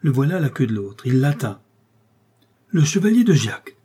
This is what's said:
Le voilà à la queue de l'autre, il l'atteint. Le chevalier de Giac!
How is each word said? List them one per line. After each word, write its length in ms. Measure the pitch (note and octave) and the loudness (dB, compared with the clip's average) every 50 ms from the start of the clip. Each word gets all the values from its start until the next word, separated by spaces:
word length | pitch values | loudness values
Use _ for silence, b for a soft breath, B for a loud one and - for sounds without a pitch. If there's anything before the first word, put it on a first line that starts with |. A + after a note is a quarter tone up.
| _ | _
Le 60 | D#3+ | -2
voilà 280 | C3 B2+ C3+ C#3+ F3 | 0 0 0 -2 -2
à 20 | F#3 | -2
la 100 | D#3+ C#3 | -4 -4
queue 160 | - - C3+ | -2 -2 -4
de 80 | A#2+ A2 | -2 -2
l'autre, 320 | G#2+ G2+ G2 G#2 - - | -6 -8 -10 -14 -10 -6
il 140 | B2+ B2 C3 | -2 0 0
l'atteint. 420 | C3 C#3+ C#3+ C#3+ - A#2 G2 - _ _ _ _ _ _ _ _ _ _ _ _ _ _ _ _ _ _ _ _ _ _ | 2 0 -2 -2 -4 -8 -8 -10 _ _ _ _ _ _ _ _ _ _ _ _ _ _ _ _ _ _ _ _ _ _
Le 140 | - F3+ D#3 | 0 2 2
chevalier 400 | D3 - G3+ F#3 G#3 A3 A#3+ A#3+ | 2 2 0 0 2 2 4 4
de 100 | A#3 F#3 | 4 4
Giac! 440 | C#3+ A2 A2 - - _ - - _ _ | 2 2 0 -6 -8 _ -20 -20 _ _